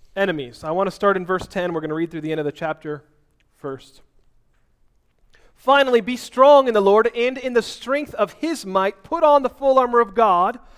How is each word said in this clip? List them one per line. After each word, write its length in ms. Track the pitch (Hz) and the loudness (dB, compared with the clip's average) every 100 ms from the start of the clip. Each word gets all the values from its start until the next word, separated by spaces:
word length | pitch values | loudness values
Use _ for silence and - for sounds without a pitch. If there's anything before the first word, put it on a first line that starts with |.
| _ - | _ -6
enemies. 480 | 196 160 123 117 160 | -4 -4 -10 -12 -8
I 60 | |
want 160 | 175 196 | -4 -4
to 40 | |
start 240 | - 202 190 | -2 -2 -2
in 100 | 180 | -2
verse 220 | 185 - | -6 -6
ten. 240 | 190 175 | -6 -6
We're 80 | 170 | -6
gonna 140 | 156 | -6
read 180 | 156 165 | -6 -6
through 80 | 165 | -8
the 120 | 156 | -8
end 100 | 156 | -6
of 40 | 147 | -6
the 60 | |
chapter 540 | 143 160 156 156 147 - _ _ _ _ _ | -8 -8 -10 -10 -14 -14 _ _ _ _ _
first. 460 | 143 135 - _ _ _ _ _ _ _ _ _ _ _ _ _ _ _ _ _ | -14 -14 -16 _ _ _ _ _ _ _ _ _ _ _ _ _ _ _ _ _
Finally, 440 | - 277 269 240 | 2 2 4 2
be 160 | 196 247 | 0 -6
strong 540 | - - 277 285 262 | -8 4 6 8 6
in 40 | |
the 60 | 214 | 2
Lord 320 | 196 208 226 | 4 4 2
and 240 | 233 240 262 | -2 -4 -4
in 140 | 254 | -4
the 100 | 240 | -2
strength 520 | 214 - 233 277 294 | -4 -8 -6 -6 -6
of 180 | - - | -6 -6
his 340 | - 311 311 196 | -4 -8 -8 -4
might. 380 | 190 190 - | -2 -2 -4
Put 220 | - 330 311 | -8 -2 2
on 180 | 294 | 2
the 60 | 254 | 2
full 280 | - 277 262 | -2 0 2
armor 220 | 247 240 | 2 0
of 160 | 233 196 | 0 0
God 420 | 220 175 190 240 - | 2 2 0 -4 -16